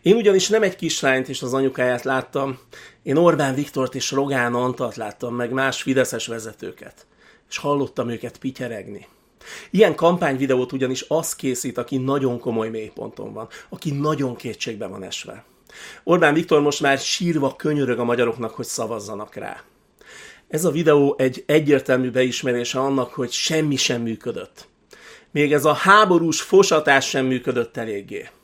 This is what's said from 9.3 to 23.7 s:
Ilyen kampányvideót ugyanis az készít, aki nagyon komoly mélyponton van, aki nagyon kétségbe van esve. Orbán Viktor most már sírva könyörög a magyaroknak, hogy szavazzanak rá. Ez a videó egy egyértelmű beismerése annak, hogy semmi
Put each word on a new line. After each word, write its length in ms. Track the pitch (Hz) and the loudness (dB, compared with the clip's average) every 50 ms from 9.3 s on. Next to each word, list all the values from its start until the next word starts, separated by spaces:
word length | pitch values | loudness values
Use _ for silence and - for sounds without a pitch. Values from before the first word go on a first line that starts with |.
| _ _ - - - - - - | _ _ -20 -18 -18 -18 -14 -2
Ilyen 240 | - 185 214 180 147 | 6 6 6 6 6
kampányvideót 760 | - 165 170 180 175 170 147 135 127 139 135 131 127 123 123 | 4 4 4 4 4 0 -2 0 0 0 2 2 2 0 -2
ugyanis 320 | - 131 131 127 131 127 - - | -2 -4 -2 -2 -2 -6 -4 -2
az 280 | 147 165 156 - - | -2 -2 -2 -4 -8
készít, 420 | - - 131 123 - - 127 107 - | -4 -4 -4 -4 -2 -6 -6 -6 -6
aki 180 | 120 - 139 | -6 -4 -4
nagyon 420 | 131 127 127 123 135 135 127 120 117 | -2 0 0 0 0 0 0 -2 -2
komoly 300 | - 127 113 113 110 113 | -4 -2 -2 -2 -2 -2
mélyponton 640 | 113 110 107 101 _ - 113 110 107 - 104 107 | -6 -8 -10 -10 _ -12 -12 -12 -10 -12 -12 -12
van, 160 | 104 107 113 - - - - _ | -12 -12 -14 -14 -16 -20 -18 _
aki 220 | - - - 160 | -18 -8 -6 -6
nagyon 460 | 139 139 143 156 151 131 139 127 120 | -4 -2 -2 -2 0 0 -2 -4 -4
kétségbe 500 | - - 120 107 - - 127 113 104 110 | -8 -10 -12 -10 -8 -8 -10 -8 -8 -10
van 160 | 92 98 101 | -10 -10 -12
esve. 420 | 95 98 - - - - 104 107 _ _ _ _ _ _ - - - - - - _ | -12 -12 -12 -12 -12 -14 -16 -18 _ _ _ _ _ _ -20 -20 -20 -20 -20 -10 _
Orbán 300 | - 170 180 170 147 147 | 2 4 4 6 4 4
Viktor 260 | 165 170 - 165 147 | 2 2 4 2 4
most 200 | 147 147 143 - | 4 2 0 2
már 180 | 151 139 139 131 | 2 2 2 0
sírva 580 | - - - - 180 170 165 156 139 131 - | -2 -6 -4 -2 -2 0 0 0 -2 -2 -4
könyörög 420 | - - 156 151 147 135 123 120 120 | -4 -4 -2 0 0 0 0 0 -2
a 60 | 120 | 0
magyaroknak, 500 | 120 120 120 120 117 110 113 113 113 - | 0 0 2 0 0 0 -4 -8 -10 -8
hogy 120 | - 117 | -10 -10
szavazzanak 680 | - - - 117 110 117 110 101 104 107 101 107 - - | -8 -6 -6 -6 -6 -6 -8 -8 -10 -10 -12 -12 -12 -12
rá. 280 | 101 104 101 - - - _ _ _ _ _ _ _ _ - - - - - - _ _ _ | -12 -12 -12 -12 -14 -18 _ _ _ _ _ _ _ _ -20 -20 -20 -20 -20 -20 _ _ _
Ez 160 | - 156 175 | -6 -2 0
a 60 | 175 | 0
videó 440 | 139 165 165 156 147 147 143 139 - - | 0 2 4 4 6 6 6 4 2 2
egy 260 | 131 131 131 - - | 0 0 0 -4 -2
egyértelmű 640 | - 151 156 151 143 143 131 131 - 131 127 127 127 | 2 2 2 4 4 2 2 4 2 0 0 0 0
beismerése 680 | 113 127 131 127 123 - - 131 120 120 120 117 - 131 | 0 0 0 0 0 -4 -2 -2 -2 -2 -2 -4 -4 -2
annak, 360 | 135 139 139 135 123 - - | 0 0 0 0 -2 -4 -4
hogy 160 | - 127 117 | -6 -6 -4
semmi 460 | - - - - 160 160 156 147 | -4 -4 -2 0 0 0 0 0